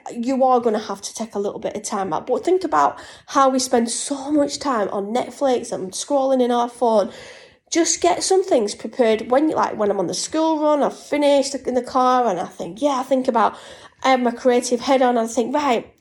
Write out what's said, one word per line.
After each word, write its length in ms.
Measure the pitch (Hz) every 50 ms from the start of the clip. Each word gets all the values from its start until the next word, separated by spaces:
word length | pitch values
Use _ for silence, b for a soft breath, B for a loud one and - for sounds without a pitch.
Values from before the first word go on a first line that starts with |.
| - -
you 320 | 170 240 233 247 269 254 262
are 160 | 254 254 247
gonna 180 | 240 240 214 208
have 240 | 220 - 196 196 -
to 120 | - -
take 200 | - 226 220 -
a 40 | 208
little 220 | 202 202 - -
bit 160 | 214 190 -
of 60 | 208 214
time 320 | - - 202 190 196 -
out, 120 | - -
but 160 | - 254 - -
think 220 | - 359 370 370
about 340 | 311 311 370 349 - - B B B B B B
how 240 | - - 294 277 269
we 80 | 262 262
spend 320 | 262 - - 240 233 233
so 420 | - - - - 285 277 262 277 302
much 280 | 302 285 285 - -
time 280 | - 285 262 226 202 -
on 260 | - 208 196 202 220
Netflix 580 | 254 - - 240 - 285 269 254 233 - - -
and 200 | 170 185 185 185
scrolling 500 | - - - 285 277 269 269 269 262 247
in 80 | 240
our 200 | 247 240 240 247
phone. 420 | 247 - 254 233 226 214 190 B B B B B B B B B B B B _
Just 300 | - 320 339 320 - -
get 220 | - 349 339 - 311
some 200 | - 381 381 392
things 320 | 403 359 262 214 208 -
prepared 560 | - - 226 - - 247 220 220 208 - 143
when 200 | 247 269 302 311
you, 60 | -
like, 200 | - 208 - -
when 140 | 220 214 202
I'm 100 | 196 202
on 60 | 185
the 80 | 165 -
school 440 | - - - - 311 320 320 320 302
run, 240 | 311 302 302 294 262
I've 160 | 185 - -
finished 560 | - - - 294 294 285 285 277 269 277 -
in 200 | 262 - - 247
the 80 | 254 247
car 440 | 247 - 269 254 254 254 254 247
and 140 | 226 190 170
I 60 | 190
think, 340 | 185 - - 196 175 170 220
yeah, 180 | 285 294 285 254
I 40 | 262
think 260 | 262 277 262 254 254
about, 300 | 226 233 208 - B B B B B B B B B _ -
I 60 | 262
have 100 | 262 262
my 120 | 247 240 233
creative 480 | 240 - 262 240 247 240 - 247 233
head 200 | - - 277 254
on 160 | 262 247 247
and 120 | 233 226 226
I 40 | 226
think, 220 | - 233 226 262
"Right, 400 | 294 294 285 240 208 - - - _